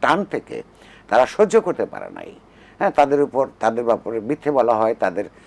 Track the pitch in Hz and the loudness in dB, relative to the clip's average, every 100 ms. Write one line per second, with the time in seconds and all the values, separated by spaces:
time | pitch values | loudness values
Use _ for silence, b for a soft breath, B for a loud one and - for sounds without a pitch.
0 | 123 165 202 - - 58 - B B B | 0 0 -2 -8 -8 -14 -14 B B B
1 | B 117 127 - 208 220 175 - 101 - | B 2 2 2 2 2 0 -4 -6 -8
2 | 50 90 - - _ b b b 196 - | -14 -16 -18 -20 _ b b b -2 2
3 | 143 143 143 127 135 - 113 113 117 104 | 4 4 0 0 -2 -2 -2 0 0 -2
4 | 104 113 107 151 143 139 117 113 110 117 | -2 -6 -6 -6 -2 0 2 2 0 0
5 | 98 87 98 b | -2 -4 -8 b